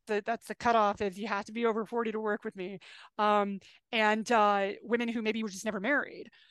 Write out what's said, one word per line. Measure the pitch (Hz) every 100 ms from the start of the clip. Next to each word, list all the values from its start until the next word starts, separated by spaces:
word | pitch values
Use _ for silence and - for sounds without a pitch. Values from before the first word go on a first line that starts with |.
| -
the, | 208 214
that's | 226 -
the | 208
cutoff, | 240 226 208 202
is | 208 185
you | 208
have | 202 214
to |
be | 220 233
over | 214 196
forty | 240 226
to | 214
work | 220 208 220
with | 190
me. | 185 196 - - - -
Um, | 208 208 202 196 - - -
and, | 233 214 220 214
uh, | 226 208 202 196 -
women | 226 233 233
who | 233
maybe | 214 220
were | 220
just | 190 214
never | 202
married. | 214 285 - - - _ _